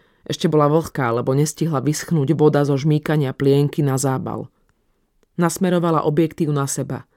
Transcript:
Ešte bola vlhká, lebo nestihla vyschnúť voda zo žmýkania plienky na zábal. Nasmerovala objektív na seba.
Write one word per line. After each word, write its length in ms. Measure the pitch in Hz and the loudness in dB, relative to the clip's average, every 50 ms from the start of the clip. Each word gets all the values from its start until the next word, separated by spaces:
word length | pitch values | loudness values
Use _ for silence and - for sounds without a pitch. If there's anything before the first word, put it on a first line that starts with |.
| _ _ _ _ _ | _ _ _ _ _
Ešte 240 | - 151 - - 170 | -10 -6 -2 0 2
bola 200 | 151 151 147 143 | 4 4 4 4
vlhká, 440 | 151 165 156 - - 151 131 117 117 | 4 2 0 -2 -4 -2 -2 0 0
lebo 160 | 123 120 131 131 | 0 0 0 0
nestihla 480 | 139 151 151 - - 156 165 151 131 | 2 0 0 -2 -4 -4 -2 -2 -2
vyschnúť 560 | 123 147 151 - - - 175 156 135 135 151 | -2 -2 -2 -4 -4 -2 0 0 0 0 2
voda 240 | 135 151 151 143 143 | 4 4 4 4 4
zo 160 | 143 139 143 | 2 2 0
žmýkania 560 | 131 139 156 151 151 151 - 151 156 143 131 - | 0 2 0 0 0 0 0 0 0 0 -2 -4
plienky 480 | - 139 139 139 143 147 143 - - | 0 2 2 4 4 2 0 0 -2
na 160 | 147 135 131 | -2 0 0
zábal. 520 | 131 139 135 131 127 - 110 110 110 117 - _ _ _ _ _ _ _ _ _ _ _ _ _ _ _ _ _ - | 0 0 -2 -2 -4 -4 -6 -8 -10 -10 -14 _ _ _ _ _ _ _ _ _ _ _ _ _ _ _ _ _ -2
Nasmerovala 640 | 175 165 - - 190 180 180 175 170 170 160 151 - | -2 -2 0 -2 0 0 2 0 2 2 0 0 0
objektív 480 | 156 151 170 160 160 - - 165 147 | 0 2 2 0 0 -2 -4 -2 -2
na 160 | 147 139 139 | 0 -2 -2
seba. 400 | 139 - 143 131 - 135 - - _ _ | -4 -4 -6 -6 -6 -8 -10 -12 _ _